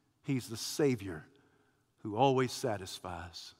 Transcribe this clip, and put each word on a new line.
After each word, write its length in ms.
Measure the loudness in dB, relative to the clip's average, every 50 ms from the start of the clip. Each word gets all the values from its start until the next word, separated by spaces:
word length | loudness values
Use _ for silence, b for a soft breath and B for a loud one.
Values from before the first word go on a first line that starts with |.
| _ _ _ _ _
He's 240 | -2 0 0 0
the 100 | -2 -6
Savior 680 | -6 -6 -4 0 2 4 4 4 2 0 -4 -8 -8 -10 -14 _ b b b b b b b b b b b b _ -8
who 100 | -4 2
always 380 | 4 6 6 6 6 4 2 0
satisfies. 1000 | -2 -2 -2 -2 -2 -4 -8 -10 -10 -8 -8 -8 -8 -8 -10 -12 -14 -16 -16 -18 _